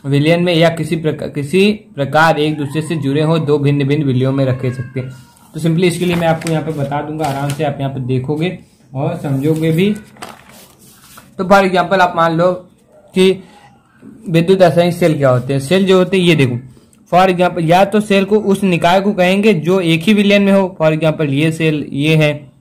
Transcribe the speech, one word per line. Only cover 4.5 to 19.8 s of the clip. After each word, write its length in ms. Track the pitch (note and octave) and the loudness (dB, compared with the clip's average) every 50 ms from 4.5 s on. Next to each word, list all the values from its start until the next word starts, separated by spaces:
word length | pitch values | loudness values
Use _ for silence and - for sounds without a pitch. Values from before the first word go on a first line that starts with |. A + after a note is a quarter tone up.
| B2+ C3 - B2+ | -2 -2 -4 -6
सकते 300 | B2 - B2 - - C3 | -6 -6 -12 -10 -10 -10
हैं। 100 | B2+ C3 - - - - _ _ - - - | -10 -10 -16 -18 -20 -20 _ _ -20 -16 -12
तो 60 | D#3+ | -4
simply 240 | D#3+ E3 D#3+ E3 F3+ | -2 -2 0 2 0
इसके 200 | F3 E3+ - F3+ | 0 0 0 -2
लिए 120 | F3 E3+ | -2 -2
मैं 120 | E3+ E3 E3 | 0 0 0
आपको 240 | D#3+ - - E3 | -2 -2 -2 -4
यहाँ 120 | D#3+ D3+ C#3+ | -4 -4 -4
पे 80 | D#3+ | -6
बता 300 | D3+ D3 C#3 C#3 C#3+ D3 | -6 -6 -6 -4 -4 -6
दूंगा, 220 | D3+ D#3 D#3 D#3 D#3 | -6 -6 -6 -6 -4
आराम 240 | C#3+ C3+ C#3 C#3+ C#3+ | -4 -4 -4 -6 -6
से 160 | C#3 - D#3 | -4 -4 -4
आप 120 | C#3+ - - | -4 -4 -4
यहाँ 120 | C3+ C3+ | -8 -6
पे 80 | B2+ C3 | -6 -6
देखोगे 580 | B2+ B2 C3 B2+ C3 - D3+ D3+ E3 F#3 F3+ - - _ _ _ _ _ - | -4 -4 -4 -4 -2 -4 -4 -4 -4 -6 -6 -10 -18 _ _ _ _ _ -8
और 220 | C3 D3 E3 F3 | -6 -6 -6 -6
समझोगे 560 | - - D3 C3+ C3+ C#3 D#3 D#3+ D#3 D#3+ D#3+ | -6 -4 -4 -4 -2 0 0 0 0 0 0
भी। 220 | D#3+ E3 F#3+ G#3 G#3+ - - - - - - - - - - - - - - _ _ _ - - - _ - - - - - - _ - | 0 2 0 0 -2 -4 -10 -20 -20 -20 -20 -20 -20 -20 -20 -20 -20 -20 -20 _ _ _ -20 -20 -20 _ -20 -20 -20 -20 -20 -20 _ -8
तो 60 | F#3+ | 0
for 180 | F3 G3+ G3 | 4 4 4
example 380 | G3 F#3+ F3+ F3+ F3 E3 F#3+ F#3+ | 4 2 0 0 0 0 0 0
आप 120 | F3+ F3 F3+ | 0 0 0
मान 200 | E3+ E3 E3 D#3+ | 0 0 0 0
लो 160 | E3 F3 F#3 F3+ F3+ - - _ _ _ _ _ - _ _ - | 0 0 0 0 -2 -10 -20 _ _ _ _ _ -20 _ _ 0
कि 160 | F#3 F#3 F#3+ F#3 F#3 - - - - - - _ _ _ _ _ _ - - - - - - | 2 2 2 2 -2 -8 -20 -20 -20 -20 -20 _ _ _ _ _ _ -20 -20 -20 -16 -8 -2
विद्युत 320 | D#3+ E3 E3+ F3 F#3+ F3+ | 0 0 4 2 4 4
रासायनिक 320 | F#3 E3+ D#3+ E3+ F3 F3 E3+ | 4 4 4 2 0 0 0
सेल 220 | - F3+ E3 D3+ | 0 0 0 2
क्या 140 | C#3+ C#3 C3 | 2 2 2
होते 220 | B2+ B2 A#2+ C3+ | 2 0 0 -2
हैं? 80 | C#3 C3+ | -4 -4
सेल 260 | C3+ - F3+ F#3+ G3 | -2 0 0 2 4
जो 100 | F#3 F#3+ F#3 | 4 4 4
होते 180 | F#3 F3+ F#3+ | 4 2 0
हैं 80 | F#3+ F3+ | 0 2
ये 100 | F3 E3 | 2 4
देखो, 220 | D3 C3+ A#2 A#2+ A#2 - - - - _ _ _ _ _ _ | 4 2 0 0 -6 -10 -14 -20 -20 _ _ _ _ _ _
for 120 | E3+ F3 F#3 G3 | 2 4 4 4
example 320 | F3+ F3 F3+ F3 E3+ F3+ | 2 0 0 0 0 -2
या 240 | E3+ D#3 E3+ F#3 G3+ | 0 2 4 4 4
तो 160 | G3 G#3 G#3 | 2 2 -2
सेल 240 | G#3 - G3 G3 G3 | 0 2 0 0 2
को 140 | G3 G#3+ G#3+ | 2 0 0
उस 240 | A3 G3+ G3 G3 G3+ | 2 0 0 0 0
निकाय 360 | F#3+ F3 D#3+ E3+ E3+ F3+ G3 | 0 0 2 2 2 2 2
को 120 | F#3+ G#3 | 0 0
कहेंगे 420 | F#3 F3+ F3+ F3+ F#3+ G3+ G#3 A3 G3+ | 0 0 0 2 2 2 2 2 2
जो 260 | D#3 C#3+ E3 F#3+ F#3+ | 2 0 0 0 0